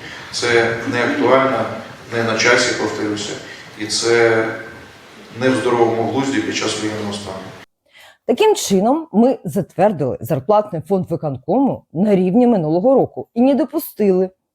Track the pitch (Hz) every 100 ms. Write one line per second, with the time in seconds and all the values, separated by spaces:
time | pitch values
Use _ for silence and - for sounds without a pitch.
0 | - - - - 123 117 117 117 131 120
1 | 120 - 120 135 135 113 107 - - -
2 | - 117 113 110 120 123 - 113 107 -
3 | 107 104 - - - - - 107 104 -
4 | 117 117 113 110 113 - - - - -
5 | - - - 117 131 113 120 120 113 113
6 | 113 - - 101 - - 110 - 107 107
7 | 104 101 98 95 95 - - _ _ -
8 | - _ - 247 427 415 - 190 220 320
9 | 311 196 254 - 180 185 139 - 208 156
10 | 131 - - 139 - 208 - 165 - 190
11 | 147 160 151 131 - 233 262 135 _ 160
12 | 214 190 185 226 240 208 151 170 247 262
13 | 143 - - 233 262 269 302 339 - -
14 | 202 185 185 _ _